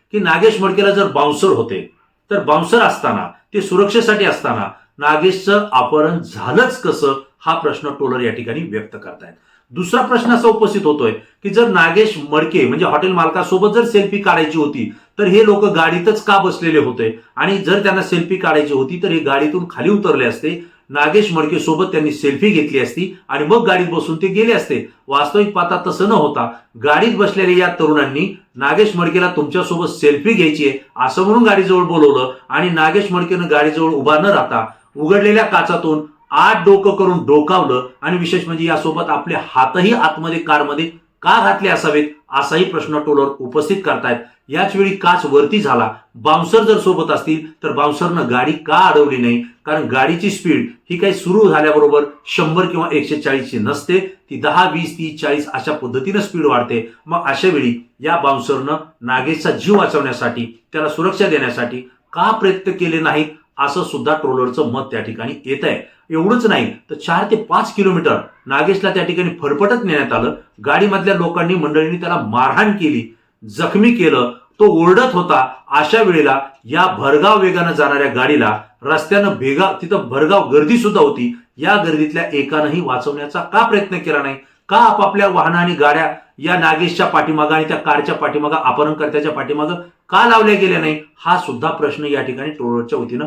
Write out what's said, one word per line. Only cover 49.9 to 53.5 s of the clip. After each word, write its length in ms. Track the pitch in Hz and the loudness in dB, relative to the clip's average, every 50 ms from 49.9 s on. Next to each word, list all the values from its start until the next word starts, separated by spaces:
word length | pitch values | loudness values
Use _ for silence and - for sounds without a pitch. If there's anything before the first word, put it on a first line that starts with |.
| 123 131 135 160 170 170 208 196 | 0 0 0 0 0 0 -2 -4
स्पीड 360 | - - - 170 143 120 120 - - _ _ _ | -4 -2 -2 0 0 0 -2 -6 -10 _ _ _
ही 60 | 175 | -4
काही 180 | 170 196 196 180 | -2 0 0 0
सुरू 340 | - - 175 185 214 214 185 | -2 -2 0 4 4 6 6
झाल्याबरोबर 560 | 156 151 151 156 151 151 147 143 143 147 143 - - - _ | 4 4 2 2 4 4 4 4 4 2 2 0 -8 -16 _
शंभर 400 | - - - 160 156 160 180 180 | -4 -2 -2 0 0 0 0 0
किंवा 220 | 165 165 165 170 156 | 0 -2 -4 -2 -2
एकशे 240 | 147 147 - - 156 | -2 -2 -2 -2 -4
चाळीसची 420 | 139 - 139 135 135 120 - | -4 -2 -2 -2 -2 -4 -4